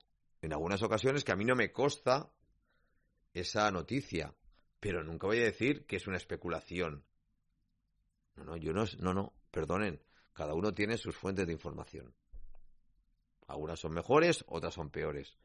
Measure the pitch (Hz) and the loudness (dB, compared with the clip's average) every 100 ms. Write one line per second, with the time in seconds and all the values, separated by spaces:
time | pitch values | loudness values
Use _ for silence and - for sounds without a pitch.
0 | _ _ _ _ 80 76 85 98 110 107 | _ _ _ _ -6 -2 0 2 2 2
1 | 131 139 - 92 113 127 101 - 143 - | 2 2 0 2 4 4 2 2 0 2
2 | 127 135 - _ _ _ _ _ _ _ | 2 2 0 _ _ _ _ _ _ _
3 | _ _ _ 90 90 107 104 92 73 131 | _ _ _ -6 -2 2 2 2 -2 -4
4 | - 82 73 - - - _ - 104 87 | -2 -4 -6 -10 -20 -20 _ -8 -4 -4
5 | 78 80 95 117 113 - 120 147 - 95 | -4 -4 0 4 2 2 0 0 -2 -6
6 | - 90 - - 90 80 - 87 82 73 | -2 -4 -4 -6 -4 -4 -4 -4 -4 -6
7 | - _ _ _ _ _ _ _ _ _ | -16 _ _ _ _ _ _ _ _ _
8 | _ _ _ - 73 82 78 90 110 90 | _ _ _ -16 -10 -6 -2 0 0 -2
9 | 90 92 98 - _ - 76 92 104 76 | 0 0 -2 -8 _ -4 0 0 0 -4
10 | _ _ _ - 76 82 104 104 104 113 | _ _ _ -8 -2 0 0 0 0 0
11 | - - 95 95 85 80 80 71 - 78 | -4 -4 -2 0 -2 -2 -6 -8 -10 -14
12 | 62 - _ - - - - - _ _ | -16 -20 _ -12 -10 -12 -16 -20 _ _
13 | _ _ _ _ - 71 78 82 80 82 | _ _ _ _ -12 -6 -6 -4 -4 0
14 | - 147 170 156 - 82 82 87 76 78 | 6 8 8 4 0 -4 -4 -4 -6 -4
15 | 78 71 69 - | -2 -4 -8 -16